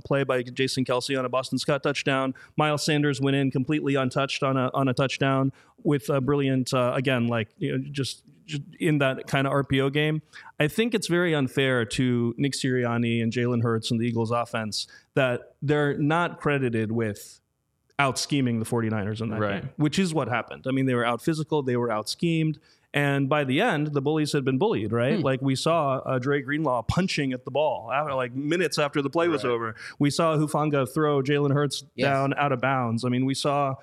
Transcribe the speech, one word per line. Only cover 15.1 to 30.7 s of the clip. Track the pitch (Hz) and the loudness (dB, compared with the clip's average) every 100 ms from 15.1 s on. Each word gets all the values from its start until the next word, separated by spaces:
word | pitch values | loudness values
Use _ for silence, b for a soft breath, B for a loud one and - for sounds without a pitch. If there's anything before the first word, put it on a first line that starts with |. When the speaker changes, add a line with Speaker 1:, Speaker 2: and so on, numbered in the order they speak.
Speaker 1:
that | - 127 123 - _ | 0 0 0 -8 _
they're | 143 147 143 135 | 0 2 2 0
not | 147 165 170 - | 2 2 0 -2
credited | 151 143 123 113 107 | -2 0 0 0 0
with | 117 110 98 - - _ _ _ _ _ - | 0 -2 -4 -12 -20 _ _ _ _ _ -2
out | 139 120 | 0 0
scheming | - 143 123 113 | -2 0 2 0
the | 110 | -2
forty-niners | 120 110 110 101 110 | -2 0 -2 -2 -4
in | 113 | -4
that | 110 | -2
Speaker 2:
Right. | 104 98 | 0 -2
Speaker 1:
game, | 135 - | -6 -2
which | 147 185 | 0 2
is | 185 | 0
what | 156 123 | 0 0
happened. | 120 - - 131 | -2 -2 -6 -2
I | |
mean, | 131 131 | 0 2
they | 120 | 2
were | 117 | 2
out | 120 | 0
physical, | - 156 156 156 | 0 -2 0 -2
they | 127 123 | 0 0
were | 120 | 0
out | 107 107 | -2 -4
schemed. | - 170 160 156 151 b b b | -2 0 2 0 -2 b b b
And | 143 143 139 135 | -2 0 2 2
by | 151 135 | 0 0
the | 139 | 0
end, | 240 151 151 | 2 0 0
the | 143 | 0
bullies | 139 156 147 | 0 0 0
had | 147 | 0
been | 131 131 | 0 2
bullied, | 214 135 104 | 2 0 -2
right? | 117 123 190 | 0 2 2
Speaker 3:
Hmm. | |
Speaker 1:
Like, | 139 131 | 0 0
we | 139 131 | 0 0
saw, | 160 165 139 131 | 2 2 2 -2
uh, | 127 127 | -2 -2
Dre | 135 143 | 0 -2
Greenlaw | 127 151 151 123 | -2 -2 0 0
punching | - 175 185 - 139 | 0 0 0 0 -2
at | 127 143 | -4 -4
the | |
ball | 135 151 120 110 | 0 0 -2 -2
after, | 135 151 | -2 -2
like, | 131 123 127 | -2 -4 -4
minutes | 147 175 160 160 | -2 0 0 0
after | 143 151 | 0 0
the | 139 | 0
play | 170 170 | 0 2
was | 147 127 | 2 0
Speaker 2:
Right. | |
Speaker 1:
over. | 117 113 B B B | -2 -2 B B B
We | 143 | 0
saw | 160 165 151 | 2 2 2
Hufanga | 151 156 151 | 0 0 0